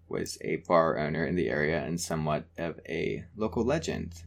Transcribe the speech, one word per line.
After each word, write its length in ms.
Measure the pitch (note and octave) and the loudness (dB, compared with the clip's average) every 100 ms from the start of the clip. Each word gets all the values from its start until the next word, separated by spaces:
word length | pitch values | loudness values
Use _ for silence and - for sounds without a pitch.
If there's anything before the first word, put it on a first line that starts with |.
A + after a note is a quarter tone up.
| - | -6
was 300 | - - - | -4 -4 -6
a 160 | - E2 - | -4 -2 4
bar 300 | F2 D#2+ - | 6 6 4
owner 260 | D2+ D#2+ D#2 | 0 0 0
in 100 | F2+ | 2
the 140 | A#1 | 2
area 340 | C#2 D2+ E2 | 2 2 2
and 160 | C2+ E2+ | 0 -4
somewhat 460 | - D#2+ D#2 D2+ - - | -2 -2 0 0 -4 -6
of 220 | E2 D#2 - | -6 -6 -6
a 380 | D#2+ - G2+ - - | -2 -2 -2 -6 -4
local 280 | G#2+ - | -2 0
legend 600 | A#2 D#3 D#3 - E2+ - | 2 2 0 -4 -6 -10